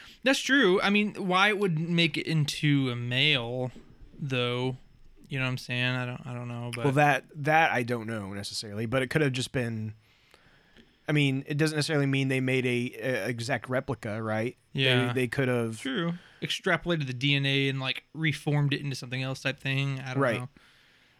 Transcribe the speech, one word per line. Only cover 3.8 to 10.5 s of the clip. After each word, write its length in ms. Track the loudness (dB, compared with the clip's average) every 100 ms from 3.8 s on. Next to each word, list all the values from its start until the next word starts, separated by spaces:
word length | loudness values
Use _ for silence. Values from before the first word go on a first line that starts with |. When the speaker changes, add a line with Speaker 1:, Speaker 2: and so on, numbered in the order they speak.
| -20 -20 -20 -10
Speaker 1:
though? 580 | -4 -2 0 0 -2 -4 -12 -20 -20 -20 -10
You 100 | -4
know 60 | -2
what 60 |
I'm 60 | -4
saying? 380 | -4 -2 0 0
I 100 | -4
don't, 200 | -8 -10
I 60 |
don't 140 | -10 -8
know. 240 | -8 -8 -2
But 80 | 0
Speaker 2:
Well, 80 | 4
that, 300 | 4 2 -2 -6
that 360 | 2 4 4
I 120 | 2
don't 240 | 0 -2 -2
know 260 | -6 -6
necessarily, 520 | -8 -8 -8 -8 -4 0
but 160 | 0
it 40 | 0
could 120 | 2
have 120 | 2
just 180 | 0 -4
been. 420 | -2 -2 -4 -6 -10 _ _ _ _ _